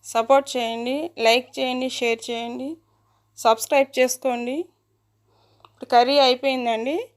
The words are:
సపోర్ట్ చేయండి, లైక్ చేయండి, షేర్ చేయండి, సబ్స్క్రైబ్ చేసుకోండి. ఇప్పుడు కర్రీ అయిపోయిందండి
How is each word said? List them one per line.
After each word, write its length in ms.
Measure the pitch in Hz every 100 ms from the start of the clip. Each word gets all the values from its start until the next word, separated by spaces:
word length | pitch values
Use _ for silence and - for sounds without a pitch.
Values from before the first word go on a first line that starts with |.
| -
సపోర్ట్ 340 | 233 226 269 277
చేయండి, 420 | 254 226 226 240 277 339 - 226
లైక్ 200 | 240 254 -
చేయండి, 300 | 262 254 254 -
షేర్ 220 | 240 226 226
చేయండి, 420 | 233 233 247 269 320 _ _ _ _ _ -
సబ్స్క్రైబ్ 480 | 233 226 - 285 269 -
చేసుకోండి. 580 | 254 247 269 240 240 277 359 _ _ _ _ _ _ _ _ _ _
ఇప్పుడు 200 | _ -
కర్రీ 220 | 240 247 285 269
అయిపోయిందండి 720 | 254 277 262 240 220 240 330 494